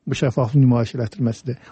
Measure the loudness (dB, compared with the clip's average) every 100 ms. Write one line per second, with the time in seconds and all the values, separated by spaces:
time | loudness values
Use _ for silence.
0 | -8 -2 -2 0 0 4 4 4 0 -6
1 | -8 -4 -4 -4 -10 -12 -10